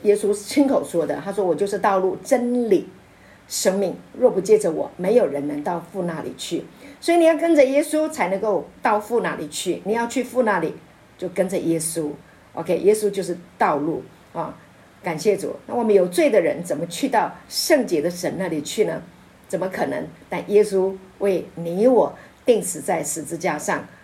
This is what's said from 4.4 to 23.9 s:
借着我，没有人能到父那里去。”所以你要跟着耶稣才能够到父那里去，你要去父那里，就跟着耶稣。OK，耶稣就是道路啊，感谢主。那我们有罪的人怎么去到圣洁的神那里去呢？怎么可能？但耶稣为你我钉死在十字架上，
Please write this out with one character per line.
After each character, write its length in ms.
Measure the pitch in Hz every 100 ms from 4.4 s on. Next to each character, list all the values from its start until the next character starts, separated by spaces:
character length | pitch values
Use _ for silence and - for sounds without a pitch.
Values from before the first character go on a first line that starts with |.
借 180 | 180 214
着 140 | 190
我， 180 | 151 - -
没 180 | 180
有 100 | 233
人 220 | 180 139 143
能 160 | 147
到 160 | 147 175 165
父 100 | 196
那 180 | 175 156
里 120 | - -
去。” 280 | - 165 - - - -
所 140 | -
以 40 | 339
你 60 |
要 120 | 330 311
跟 180 | 339
着 100 | 311
耶 160 | 262 277
稣 280 | 302 311 311
才 180 | 302 202
能 140 | 190
够 260 | 214 180 143 -
到 160 | - 208
父 220 | 208 233
那 160 | 180 147
里 100 | 151
去， 340 | - 190 156
你 80 | 190
要 120 | 226 233
去 120 | 262
父 220 | 247 240
那 160 | 226 190
里， 160 | 156 - - - - -
就 120 | -
跟 200 | 180 180
着 80 | 185
耶 200 | 165 165
稣。 320 | 160 165 151 147 - - -
OK， 220 | - 165 170
耶 140 | 185
稣 160 | 214 208
就 140 | 196
是 160 | 170 175 - -
道 200 | 233 131
路 260 | 151 139 - - -
啊， 200 | 170 151 - - - - -
感 160 | 180 156
谢 200 | 214 190
主。 180 | 139 - -
那 80 | 233
我 80 |
们 100 | 226
有 140 | 202 180
罪 200 | 180 302
的 120 | 208
人 200 | 160 139
怎 120 | 170 147
么 80 | 170
去 200 | - 285
到 240 | 226 160 - -
圣 380 | - - 302 202
洁 160 | 170
的 80 | 160
神 240 | 175 165 151
那 120 | 185
里 120 | 160
去 240 | 143 -
呢？ 160 | 180 160 - - - - -
怎 120 | 170
么 80 | 185
可 160 | - 143
能？ 200 | 135 156 - -
但 160 | 175 180
耶 120 | 202
稣 320 | 208 190 190 190 - -
为 220 | 202 180 143
你 320 | - 170 175 233
我 260 | 240 143 - - -
钉 180 | - 220
死 200 | 175 151
在 200 | 135 170
十 200 | 151 -
字 160 | 139 160
架 180 | 180 151
上， 260 | 151 165 -